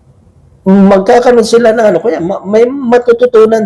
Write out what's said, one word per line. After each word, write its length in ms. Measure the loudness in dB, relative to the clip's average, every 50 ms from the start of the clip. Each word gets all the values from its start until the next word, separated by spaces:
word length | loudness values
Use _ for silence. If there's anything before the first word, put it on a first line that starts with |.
| _ _ _ _ _ _ _ _ _ _ _ _ -2
magkakaroon 800 | 0 2 2 4 2 2 2 2 0 0 2 2 2 2 0 0
sila 240 | 0 0 2 2 0
ng 140 | 0 0 0 0 -2
ano, 40 | -2
kaya 160 | -4 -4 -6 -4
ma-, 240 | -6 -8 -8 -8
may 240 | -6 -4 -2 0 0
matututunan 1000 | -2 -2 -6 -4 -2 -2 0 0 0 0 0 0 0 2 2 2 2 0 -2 -2